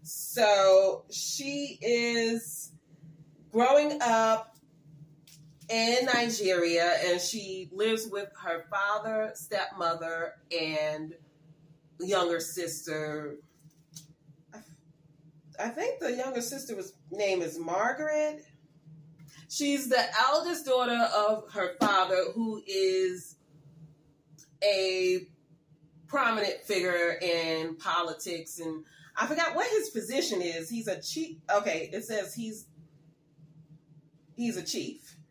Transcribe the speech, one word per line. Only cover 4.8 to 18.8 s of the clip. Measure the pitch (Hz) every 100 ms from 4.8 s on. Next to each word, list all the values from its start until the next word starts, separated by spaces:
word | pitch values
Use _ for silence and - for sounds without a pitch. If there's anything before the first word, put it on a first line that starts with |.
| - - - - - - - - -
in | 226 226 247 254
Nigeria, | 240 233 220 190 180 170 170 175 170 180
and | 175
she | 175 220 196 190 180
lives | 185 220 220 220
with | 202 196 -
her | 185 170 -
father, | 202 202 214 220 220 214
stepmother, | - - 202 196 185 170 165 165 165 165 - _ 170
and | 160 156 151 156 156 170 - _ _ - - - _ _
younger | 180 190 175 165
sister. | 165 180 170 156 - 156 151 151 151 147 - _ - _ _ - - - _ - _ 214 - 160 _ _ _ _ - - - -
I | 233
think | 247 466 539
the | 294 247
younger | 262 247
sister | 233 277 - 202
was, | 180 - -
name | 190 202 185
is | 160 156
Margaret. | 165 180 226 269 302 302 302 302 - _ _ _